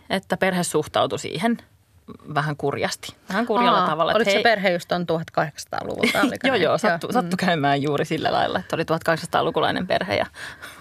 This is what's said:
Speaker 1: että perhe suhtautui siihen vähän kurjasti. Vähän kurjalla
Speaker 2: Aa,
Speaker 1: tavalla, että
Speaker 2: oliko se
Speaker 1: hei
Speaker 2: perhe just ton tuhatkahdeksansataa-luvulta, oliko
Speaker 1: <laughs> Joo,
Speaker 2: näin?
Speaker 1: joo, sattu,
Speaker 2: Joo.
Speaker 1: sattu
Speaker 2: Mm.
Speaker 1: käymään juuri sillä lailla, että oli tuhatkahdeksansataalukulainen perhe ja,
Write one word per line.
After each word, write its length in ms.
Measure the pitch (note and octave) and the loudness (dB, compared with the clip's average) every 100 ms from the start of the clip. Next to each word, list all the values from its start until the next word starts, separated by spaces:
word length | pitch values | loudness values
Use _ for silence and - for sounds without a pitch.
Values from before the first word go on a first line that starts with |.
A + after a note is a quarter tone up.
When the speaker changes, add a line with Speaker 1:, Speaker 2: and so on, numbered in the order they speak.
| - | -4
Speaker 1:
että 280 | F#3+ - F#3 | -4 -2 0
perhe 260 | F#3+ F3+ | 2 0
suhtautui 560 | F3 D#3 D3+ - B2+ - | 0 -2 0 0 0 -2
siihen 380 | - - A3+ A3+ - _ _ _ - - - D3+ | -6 -2 -2 -2 -6 _ _ _ -20 -20 -8 -4
vähän 200 | D3+ D3 | -4 -2
kurjasti. 580 | C#3+ - - - - - - | -4 -2 -4 -6 -12 -16 -6
Vähän 160 | F#3+ A#3+ | -4 0
kurjalla 340 | G#3 F3+ F#3+ | 2 4 4
Speaker 2:
Aa, 60 | F3+ | 2
Speaker 1:
tavalla, 220 | D#3 D#3+ | 2 2
että 60 | G#3+ | 2
Speaker 2:
oliko 120 | A3 | 2
se 40 | G3+ | 2
Speaker 1:
hei 80 | |
Speaker 2:
perhe 280 | A3 G#3 F#3+ | 2 2 2
just 160 | F3 - | 0 -2
ton 180 | F3 F3 | -2 0
tuhatkahdeksansataa-luvulta, 1120 | E3 E3 - D#3 - - - - - - - | -2 -2 -2 -2 -6 -8 -6 -6 -2 0 2
oliko 140 | B3 - | 0 0
Speaker 1:
<laughs> 40 | C4+ | 0
Joo, 40 | |
Speaker 2:
näin? 80 | B3 | 2
Speaker 1:
joo, 160 | D#3 D#3 | 2 2
sattu, 300 | - E3+ - | 2 0 0
Speaker 2:
Joo. 60 | |
Speaker 1:
sattu 220 | B3 E3+ F3+ | -2 0 0
Speaker 2:
Mm. 100 | F#3 | 2
Speaker 1:
käymään 360 | E3 C#3 C#3+ | 2 2 2
juuri 240 | C#3 C#3 D#3+ | 0 -2 -2
sillä 260 | D#3 - | -2 0
lailla, 280 | - - - | 0 0 -2
että 160 | F#3 D3 | -2 -4
oli 100 | E3 | -2
tuhatkahdeksansataalukulainen 1000 | E3 - D#3+ - D#3 C#3+ E3+ C#3+ - F#3 | 0 2 0 2 0 2 2 0 0 0
perhe 280 | - F#3 G2+ | 0 0 -2
ja, 100 | - - - - - - | -2 -6 -16 -14 -18 -14